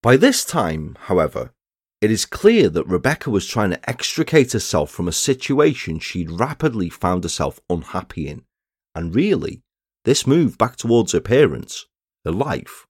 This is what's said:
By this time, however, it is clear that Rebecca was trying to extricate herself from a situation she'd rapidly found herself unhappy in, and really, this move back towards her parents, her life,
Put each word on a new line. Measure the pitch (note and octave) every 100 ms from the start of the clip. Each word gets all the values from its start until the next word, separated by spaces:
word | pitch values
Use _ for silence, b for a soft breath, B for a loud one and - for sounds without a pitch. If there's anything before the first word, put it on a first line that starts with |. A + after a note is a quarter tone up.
By | A#2 C3
this | A#3 C4
time, | - E3 F#2 D#2 D2+ -
however, | - F2+ D2+ - A#1+ _ _ _ _ _
it | G#2+
is | A2 -
clear | - G3+ A#3 A#2+
that | E2+ D#2+
Rebecca | F2+ C3 D#3 -
was | G#2 -
trying | - G#2
to | F2 -
extricate | A#2+ - - D#3+ D#3 B2+
herself | F2+ - E2+ D2+
from | - F2
a |
situation | E2 - C3 - C3+ D#3 C#3 - D#2+
she'd | - F2+ E2
rapidly | E2+ B2+ D3+ D#3 A2+ F2
found | - F2+ F2+
herself | E2+ - D2 - _
unhappy | F2 C#2 F#2 F#2 - D2
in, | C#2 _ _ _ _ _
and | - E2
really, | F#2 G3 D#3 - - _ _ _ _
this | - C#3 -
move | D3+ C#3+ -
back | A#2+
towards | - A#2 A#2 A2+
her | -
parents, | - B2 C3+ C2 - - - _ _ _
her | -
life, | F2 C#3 - - - _